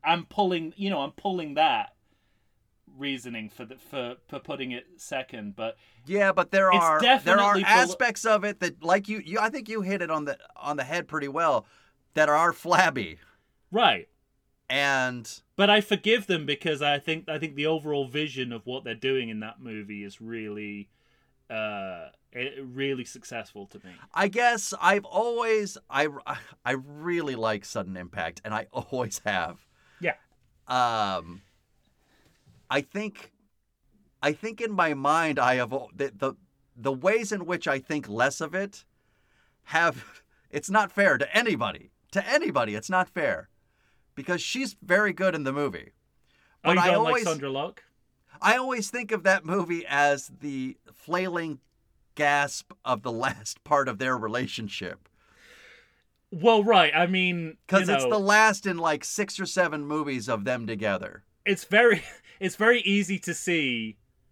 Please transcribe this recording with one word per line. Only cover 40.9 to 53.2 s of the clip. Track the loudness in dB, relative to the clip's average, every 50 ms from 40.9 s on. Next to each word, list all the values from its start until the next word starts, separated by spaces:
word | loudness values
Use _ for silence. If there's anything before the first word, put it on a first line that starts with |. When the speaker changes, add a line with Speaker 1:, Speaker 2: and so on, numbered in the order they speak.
| 0
Speaker 2:
fair | 2 4 4 4 2
to | 0 0 0
anybody. | 0 2 2 0 0 -2 -4 -4 -8 -14 -20 _ _ _ _ -6
To | -4 -2
anybody, | 0 0 0 0 0 0 0 0 0 -2
it's | -6 -6 -2
not | 0 0 0 -2
fair. | _ -2 -2 -2 -2 -2 -6 _ _ _ _ _ _ _ _ _ _ _ _ _ _
Because | -14 -6 -4 -4 -4 -4
she's | -4 -4 -4 -4 -6 -8 _ -2
very | 2 2 4 4 2 0
good | 0 0 0 0
in | 0 -4
the | -4 -2
movie. | -2 -2 -2 -4 -8 -14 -16 _ _ _ _ _ _ _ _ _ _ _ _ _ _ 2
Speaker 1:
Oh, | 2 4
Speaker 2:
But |
Speaker 1:
you | 4
Speaker 2:
I | 4 4
Speaker 1:
don't | 4 4 4
Speaker 2:
always, | 4 2 2 2
Speaker 1:
like | 0 -2
Sandra | -2 -4 -6
Locke? | -4 -4 -6 -6 -8 -14 _ _ _ _ _ _ _ _ _ _ _ 0 2
Speaker 2:
I | 2 4 4
always | 2 -2 -2 -4 -4 -6
think | -6 -8 -4 -4
of | -4 0 4
that | 4 2 2 2
movie | -2 -2 -2 -2 -2 -4 -6 -4 -2
as | 2 4 4 4 4 2 -2 -14 -18 -12
the | -10 -8 -6 -6 -6 -8 -10 _ _ -20 _
flailing | _ _ -4 -2 -2 -2 -2 -2 -4 -4 -6 -8 -10 _ _ _ _ _ _ _ _ _ _ _
gasp | 0 2 4 4 4 2 0 -4 -10 -14 _ -20 _ _
of | -2 -2 -2 -2
the | -6 -4
<laughs> | -2